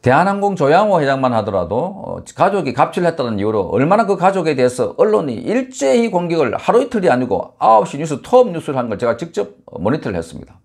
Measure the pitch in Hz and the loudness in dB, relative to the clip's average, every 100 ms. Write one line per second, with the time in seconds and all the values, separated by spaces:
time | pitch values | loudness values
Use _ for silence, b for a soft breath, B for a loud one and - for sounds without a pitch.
0 | 123 131 185 202 202 196 - 165 214 180 | 4 4 4 0 -2 0 4 4 4 2
1 | 139 135 131 117 104 98 85 107 180 190 | 2 0 0 0 0 -2 -2 -4 -4 -8
2 | - 90 - - 175 196 143 123 160 190 | -10 -12 -12 0 2 2 -2 0 0 2
3 | 175 165 123 107 104 107 90 101 147 208 | -2 -2 -4 -2 -2 0 0 0 2 2
4 | 208 196 185 190 160 135 127 123 110 - | 2 2 2 2 -2 2 0 0 -4 0
5 | 208 214 156 113 - 233 254 - 277 247 | 2 2 -2 -6 -2 -2 -4 -4 0 2
6 | 233 185 175 165 127 95 - 214 277 220 | 2 -2 -2 0 0 -2 2 2 2 0
7 | 180 127 127 92 - _ 175 - 175 139 | 2 0 0 -4 -4 _ 4 4 2 -4
8 | 156 143 - 254 240 165 151 147 143 101 | -6 -6 2 4 4 0 -4 -4 -4 -2
9 | 98 117 165 - - - - - 92 151 | -2 -2 -4 -6 -8 -10 -18 -6 -2 -2
10 | 123 90 82 69 - - | -2 -6 -8 -14 -18 -20